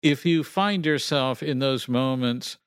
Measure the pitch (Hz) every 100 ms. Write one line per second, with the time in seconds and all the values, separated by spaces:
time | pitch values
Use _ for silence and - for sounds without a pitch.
0 | 160 143 175 165 151 - 202 202 156 147
1 | - 147 131 123 151 131 135 131 - 123
2 | 131 131 123 123 123 -